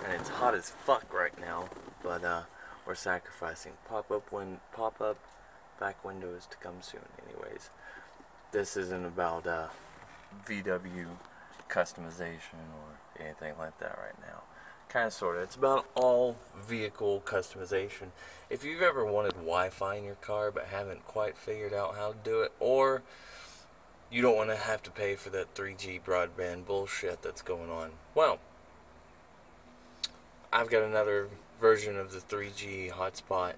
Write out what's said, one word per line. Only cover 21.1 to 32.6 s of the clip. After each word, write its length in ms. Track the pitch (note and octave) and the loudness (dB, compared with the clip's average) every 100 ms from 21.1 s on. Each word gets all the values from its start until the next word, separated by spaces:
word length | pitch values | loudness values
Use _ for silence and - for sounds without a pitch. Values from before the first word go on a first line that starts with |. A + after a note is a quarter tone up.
| G#2+ G#2+ - | -2 -2 -2
figured 360 | - G#2+ G#2 | -6 -4 -2
out 220 | G2+ G2 G#2 | 0 -2 -2
how 180 | G#2 | -4
to 40 | G#2+ | -4
do 180 | G#2+ A2+ | 0 2
it, 100 | A2 - | 2 2
or 440 | A#2 C3 C3+ C3 - - - - - - - - - - - | 4 8 6 4 -2 -18 -18 -16 -16 -18 -20 -20 -20 -20 -4
you 100 | A#2+ | 6
don't 140 | B2 A2 | 8 8
wanna 200 | A2 G#2+ | 4 2
have 280 | A2 G#2+ | 0 -2
to 80 | G#2 | -2
pay 240 | F#2 G2+ G2 | -2 -2 -2
for 160 | G2+ | -2
that 240 | F#2 F2 - | -4 -4 -4
three 180 | G2 | -6
G 260 | F#2+ F#2+ F2+ F2 | -6 -8 -8 2
broadband 600 | F2+ E2+ E2 F2+ F2 F2+ | 2 2 0 -4 -4 -2
bullshit 560 | G2 G2 - F#2+ F2 | 0 0 -2 -2 -4
that's 180 | E2+ - | -6 -8
going 300 | - F2 E2+ | -6 -6 -4
on, 220 | E2 D#2+ E2 - | -6 -8 -12 -2
well, 240 | - D#3 F2+ - - - - - - - - - - - - - - - - - - - - - | 4 4 4 -4 -20 -20 -20 -20 -20 -20 -20 -20 -20 -20 -20 -20 -20 -20 -10 -10 -10 -20 -20 2
I've 180 | A2+ A#2 | 2 6
got 140 | A2+ | 6
another 460 | A2 G#2+ G#2+ G2+ G2+ G2 - - | 6 4 4 2 0 -8 -18 6
version 380 | A2+ A2 G#2 G2 | 8 8 6 -2
of 140 | F#2+ | -4
the 80 | F#2 | -8
three 320 | - G#2 G2+ | -6 -4 -4
G 360 | G2 | -8